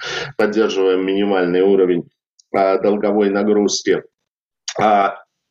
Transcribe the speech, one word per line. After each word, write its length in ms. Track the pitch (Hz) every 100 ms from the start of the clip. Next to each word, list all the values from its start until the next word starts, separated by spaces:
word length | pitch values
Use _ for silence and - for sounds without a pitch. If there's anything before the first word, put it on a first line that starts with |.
| - - - -
поддерживаем 720 | 107 107 107 95 95 92 95
минимальный 540 | 98 101 95 90 90
уровень, 460 | 98 98 90 85 - _ _ _ _
а, 240 | 98 98 95
долговой 520 | 104 104 104 104 101
нагрузки. 720 | 101 104 104 98 - 101 82 - _ _ _ _ _ - -
А, 360 | 107 104 98 - _ _ _